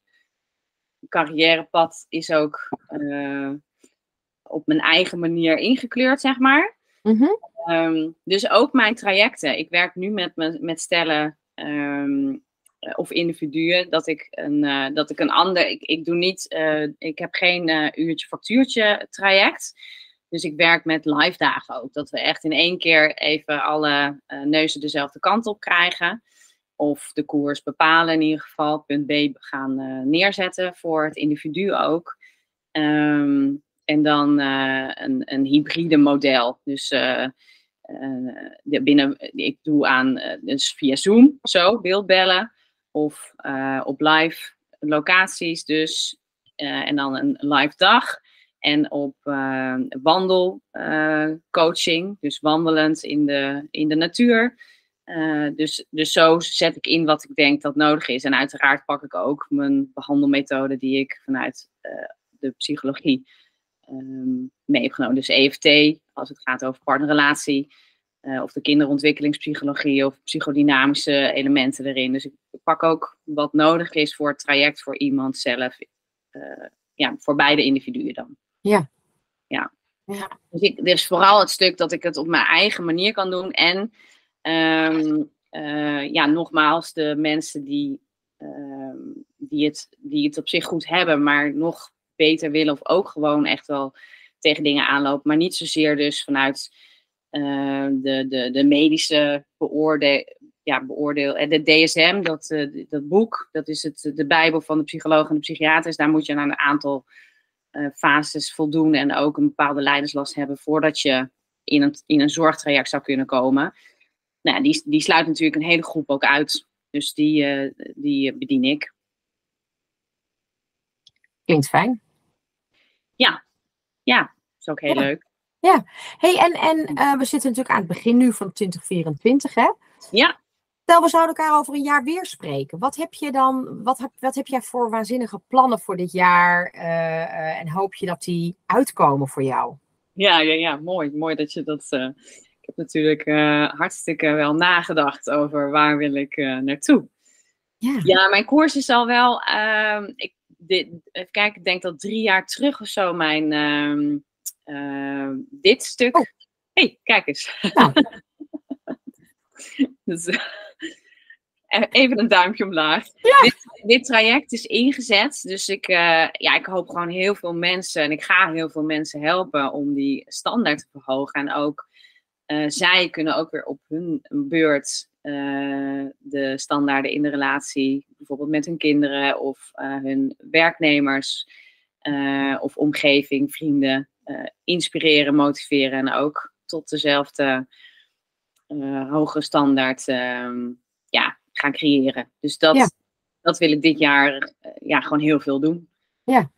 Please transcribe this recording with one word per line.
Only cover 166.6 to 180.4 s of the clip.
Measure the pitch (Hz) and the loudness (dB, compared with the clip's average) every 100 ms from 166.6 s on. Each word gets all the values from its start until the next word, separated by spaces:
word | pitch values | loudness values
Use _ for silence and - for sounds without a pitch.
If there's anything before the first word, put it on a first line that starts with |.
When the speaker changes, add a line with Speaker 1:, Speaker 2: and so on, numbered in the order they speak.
| - | 0
Speaker 1:
hoop | 185 175 | -6 -4
gewoon | 170 170 | -6 -6
heel | 180 185 202 | -2 -2 -2
veel | 175 | -6
mensen, | 170 175 185 185 - | -4 -2 -2 -4 -2
en | 147 | -2
ik | 151 | -2
ga | - 185 185 | 2 4 4
heel | 160 160 | 0 -4
veel | 156 | -4
mensen | 151 156 156 147 | -4 -4 -6 -4
helpen | 151 185 185 147 139 | -2 0 -2 -2 -2
om | 143 143 | -4 -4
die | 139 139 139 - | -2 -2 -4 -8
standaard | - 185 220 190 147 | -10 -6 -2 0 -2
te | - | -6
verhogen | 143 131 135 139 147 | -16 -4 -4 -4 -6
en | 143 | -4
ook, | 147 147 147 - _ _ _ _ _ - | -4 -4 -6 -16 _ _ _ _ _ -8
eh, | 151 151 | -4 -4
zij | - 175 185 175 | -2 2 2 2
kunnen | - 156 147 | -2 -2 -2
ook | 156 | -4
weer | 156 - | -8 -10
op | 139 _ | -12 _
hun | 156 175 147 - | -8 -6 -6 -6
beurt, | 143 139 165 156 143 - - - _ | -6 -2 0 2 0 -2 -10 -12 _
eh, | 147 143 139 135 139 139 139 139 139 - | -10 -8 -6 -6 -6 -6 -6 -6 -10 -14
de | 143 143 135 135 | -10 -6 -4 -4
standaarden | - 147 143 139 139 | -4 0 2 0 0
in | - | -2
de | 147 | -2
relatie, | 143 139 139 - - 135 139 - _ | -2 -2 -2 -4 -2 -2 -2 -6 _
bijvoorbeeld | 147 139 143 | -12 -10 -4
met | 151 147 | -4 -4
hun | 165 | -2
kinderen | 156 147 143 139 139 143 | 0 2 2 0 -2 -2
of, | 139 131 - | -6 -10 -16
eh, | - 135 139 | -12 -8 -6
hun | 135 135 135 - | -4 -2 -4 -6